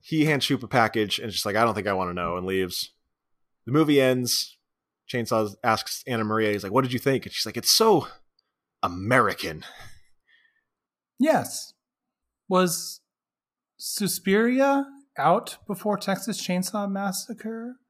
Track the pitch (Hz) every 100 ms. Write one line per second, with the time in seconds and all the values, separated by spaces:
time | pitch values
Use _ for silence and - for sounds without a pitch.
0 | - 160 151 147 - 135 107 127 110 113
1 | 104 - 117 92 107 101 117 107 101 95
2 | 90 87 85 90 92 95 92 - - _
3 | _ _ _ _ _ _ - 139 156 139
4 | 131 127 120 - - _ _ _ _ _
5 | _ 127 113 117 107 98 120 110 - -
6 | - 117 107 110 107 104 98 113 131 123
7 | - 131 95 - - 113 - - 220 185
8 | - - _ _ _ _ _ _ 95 90
9 | 98 127 107 90 92 78 - - - -
10 | _ _ _ _ _ _ _ _ _ _
11 | _ _ 294 262 - - - _ _ _
12 | _ _ _ _ _ 185 185 170 - -
13 | _ _ _ _ _ _ _ _ - -
14 | 196 - - 196 226 254 269 277 277 -
15 | _ - 143 185 - - - 202 208 202
16 | - 190 - 196 - 180 185 214 202 196
17 | 202 185 - 220 220 226 233 254 _